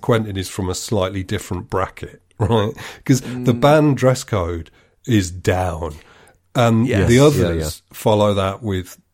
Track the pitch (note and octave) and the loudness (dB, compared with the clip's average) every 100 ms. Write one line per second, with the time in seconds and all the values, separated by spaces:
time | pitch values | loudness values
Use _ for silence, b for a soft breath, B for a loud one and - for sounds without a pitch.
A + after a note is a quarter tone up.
0 | - A2+ G#2+ G2 F#2 - F#2 F2+ - G#2+ | 0 0 0 -6 -8 -6 -6 -6 -4 -2
1 | F#2 G2 F#2 G2+ - F2+ - F#2+ F#2 - | -2 -4 -6 -8 -6 -10 -4 -4 -4 -8
2 | F2+ - _ - G#2+ A2+ G#2 - B B | -18 -18 _ -4 0 0 0 -6 B B
3 | - C3 A#2+ B2 B2+ A#2+ C#3+ D3+ D3+ B2 | -2 -2 -2 -4 -2 2 4 4 4 2
4 | C3 B2+ - G#2 E2+ E2+ - b b b | 2 0 -2 -4 -2 -6 -10 b b b
5 | - A2 E2+ F2+ G#2 F2+ F2+ D#2+ D#2+ D2 | 0 0 0 -4 -2 0 -2 -4 -8 -12
6 | b b b b _ - A#2 A2+ A#2 G#2+ | b b b b _ 0 2 2 2 2
7 | F2+ B2 D3 C#3+ F2 E2 D#2 - _ - | 4 6 6 4 0 -2 -6 -8 _ -4
8 | A#2+ G#2+ G#2 G2 F#2+ G2 A2 F#2 F#2 - | 0 4 2 2 -2 -2 -4 -4 -6 -16
9 | _ | _